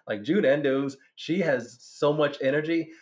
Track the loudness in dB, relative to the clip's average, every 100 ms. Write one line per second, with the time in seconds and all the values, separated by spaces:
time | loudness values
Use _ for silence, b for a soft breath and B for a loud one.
0 | -8 -6 0 2 4 2 2 0 -2 -8
1 | b -14 -4 -2 0 0 -4 -16 -20 -2
2 | 0 2 0 0 0 0 0 -2 -4 B